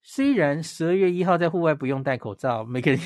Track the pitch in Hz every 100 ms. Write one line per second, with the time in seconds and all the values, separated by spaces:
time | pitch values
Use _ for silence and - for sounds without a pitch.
0 | - - 277 254 147 147 160 - 165 185
1 | 185 180 185 175 170 175 170 151 131 135
2 | 135 127 120 98 131 113 113 123 127 131